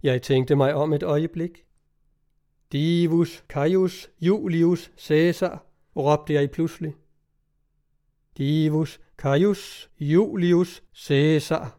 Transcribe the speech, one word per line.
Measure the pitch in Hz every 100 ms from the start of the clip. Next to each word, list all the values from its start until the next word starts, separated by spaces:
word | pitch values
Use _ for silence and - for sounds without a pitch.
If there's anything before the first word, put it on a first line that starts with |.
Jeg | 143 127
tænkte | - 131 131 143
mig | 135
om | 151 151
et | 147
øjeblik. | 175 147 165 165 170 - _ _ _ _ _ _ _ _ _ _ _
"Divus | 139 160 170 170 165 165 - _
Caius | 143 147 185 185 185 - _
Julius | 170 214 208 165 170 175 - _
Caesar," | - 151 170 170 180 - _ _ _ -
råbte | 139 147 -
jeg | 147 143
pludselig. | - 165 - 156 143 _ _ _ _ _ _ _ _ _ _ _ _ _ -
"Divus | 139 151 156 151 151 - - -
Caius | 135 139 202 196 - - - _
Julius | 147 160 214 208 175 175 180 - _
Caesar," | - - 139 151 156 151 160 -